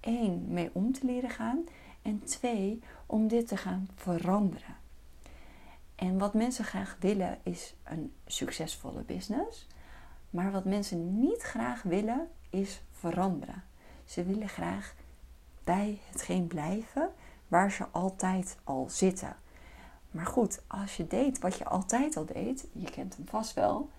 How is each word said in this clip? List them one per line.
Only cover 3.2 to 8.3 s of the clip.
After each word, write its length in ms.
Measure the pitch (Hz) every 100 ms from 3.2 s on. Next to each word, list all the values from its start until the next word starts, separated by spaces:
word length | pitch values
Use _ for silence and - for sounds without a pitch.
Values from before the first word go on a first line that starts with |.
| 220
dit 200 | 233 233
te 80 | 190
gaan 320 | 190 185 190
veranderen. 800 | - 185 170 175 202 196 - - - - - - - - - - - - - -
En 240 | - 185 190
wat 160 | 202
mensen 300 | 220 240 247
graag 320 | 208 196 196 -
willen 380 | 190 208 175 -
is 320 | - 175 - -
een 280 | - 160 - -
succesvolle 760 | -